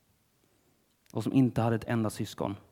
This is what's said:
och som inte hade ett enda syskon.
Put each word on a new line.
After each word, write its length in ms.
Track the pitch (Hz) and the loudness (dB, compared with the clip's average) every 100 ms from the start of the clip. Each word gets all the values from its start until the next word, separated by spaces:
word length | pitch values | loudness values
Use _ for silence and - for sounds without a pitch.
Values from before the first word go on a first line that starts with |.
| _ _ _ _ _ _ _ _ _ _ _ | _ _ _ _ _ _ _ _ _ _ _
och 100 | - | -6
som 100 | 113 | 0
inte 280 | 135 127 110 | 4 4 4
hade 140 | 113 113 | 0 0
ett 120 | - | 0
enda 220 | 117 107 | 0 0
syskon. 460 | - 110 - 71 101 - | -2 -8 -6 -6 -6 -12